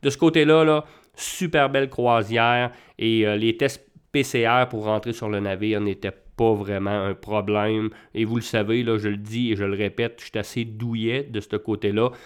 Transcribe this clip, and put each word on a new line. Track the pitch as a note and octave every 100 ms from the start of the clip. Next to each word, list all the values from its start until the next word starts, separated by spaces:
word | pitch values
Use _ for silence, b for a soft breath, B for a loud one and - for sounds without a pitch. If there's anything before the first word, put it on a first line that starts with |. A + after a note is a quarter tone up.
de | C#3
ce | -
côté-là, | E3 D#3 D3 D#3+
là, | D#3 D3+ D3+ B B -
super | - - F3 D#3 C3+
belle | C3+ C3+
croisière | - A#2+ A#2 G#2+ A#2 A#2 A#2+ B2 B B B
et, | A2+ A2+ G#2+
euh, | G#2
les | A2+ A2+
tests | C#3 - _ - _
P | C#3+
C | C3 B2+ A2+
R | B2 A#2+
pour | A2 G#2+
rentrer | G#2+ A#2+
sur | A2+ G#2+
le | G#2
navire | G2+ F#2+ G#2+ G#2+
n'étaient | G#2 F#2+ G2 - - -
pas | A2+
vraiment | G#2+ G2 G2 G2 G#2 G2
un | F#2
problème. | - G#2+ G2+ G#2 G#2+ A2 A2 G#2+ B
Et | -
vous | A2 A#2+
le |
savez, | A2+ A2+ G#2 A#2
là, | A#2+ G#2+
je | G#2
le | G#2
dis | G#2 A#2 A#2+
et | G2+
je |
le | G2 G2
répète, | G2+ - A#2 -
je | -
suis | A2
assez | G2+ B2
douillet | A2+ G#2+ A#2+ A2+ A2+ B2+
de | C#3 A2
ce | - G#2+
côté-là. | - G#2 G#2 G#2 B2 B